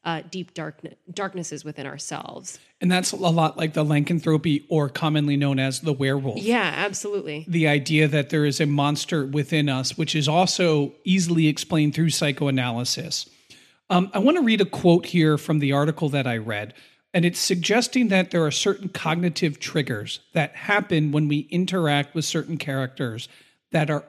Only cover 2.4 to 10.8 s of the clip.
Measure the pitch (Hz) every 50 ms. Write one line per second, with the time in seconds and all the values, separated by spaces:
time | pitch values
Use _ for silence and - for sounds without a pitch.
2.4 | - - - - - _ _ _ - 180 185 185 185 - - - 190 170 165 165
3.4 | 160 151 - - 165 160 151 160 151 147 151 147 143 143 175 170 - 165 156 151
4.4 | 156 175 143 143 - _ 165 156 147 135 - - 165 156 151 151 147 147 143 143
5.4 | 143 139 139 135 131 135 131 - - 160 143 127 139 135 135 139 135 135 107 -
6.4 | 196 214 233 240 202 170 147 - 180 208 190 - - 208 208 196 - 156 147 151
7.4 | 160 - 170 170 156 151 147 147 135 123 156 151 156 147 143 151 139 - - 156
8.4 | 147 147 135 - 165 147 143 143 143 143 147 143 - - 180 156 139 135 135 151
9.4 | 143 - 165 156 143 139 135 127 131 - - - 165 143 - 156 143 143 151 175
10.4 | 190 185 - - 185 170 156 151